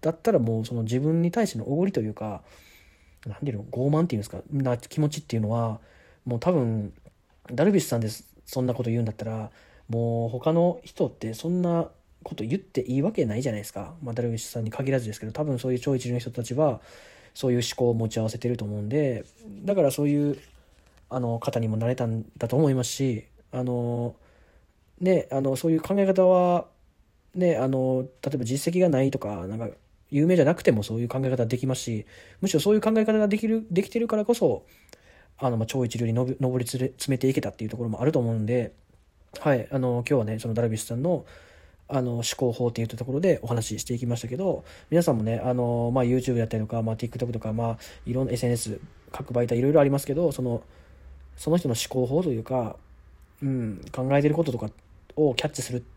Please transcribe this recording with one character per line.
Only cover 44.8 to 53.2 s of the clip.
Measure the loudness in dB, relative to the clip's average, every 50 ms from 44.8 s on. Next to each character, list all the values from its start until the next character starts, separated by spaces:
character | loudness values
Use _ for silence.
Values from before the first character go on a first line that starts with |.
| -6 _
皆 | 2 4
さ | 4 4
ん | 2
も | 2
ね、 | 2 0 -2 0
あ | 0 0 0
の、 | 0 0 0 0 0 0 0 2
ま | 2
あ、 | 2
YouTube | 4 2 2 2 0 0 0
だ | 0
っ | 0
た | -2 -4
り |
と | -4 -2
か、 | -2 -2
ま | -2 -2
あ、 | -2
TikTok | -4 -6 -8 -4 -4 -4 -4
と | -4 -6
か、 | -6 -4
ま | -4 -2 -2 -4
あ、 | -4 -6 -10 -20 -20 -14 -8
い | -4
ろ | -2 -2 0
ん |
な | 0
エ | -2
ス | 0 0
エ | 0
ヌ |
エ | 0
ス、 | 0 -2 -6 -8 -10 -12 -18 -20 -20 _ -16
各 | -14 -12 -10 -2
媒 | 0 0 0 2
体 | 2 2
い |
ろ | 2 6
い |
ろ | 6 6
あ | 6
り | 6
ま | 4 0
す | 0
け | -2 -2
ど、 | 0 0 0
そ | 0 0
の、 | -2 -2 -2 -4 -6 -12 -20 -20 -20 -20 -20 -20 -20 -20 -20 -20 -20 -20 -18
そ | -8 -2 0
の | 0
人 | 2 2 0
の | -2
思 | -2 -4 -4
考 | 0 -2 0
法 | 2 2 0
と | 0 0
い | -2 -2
う | -4
か、 | -2 -2 -2 -2 -4 -8 -12 -20 -20 -20 -20 -20 -20 -20 -20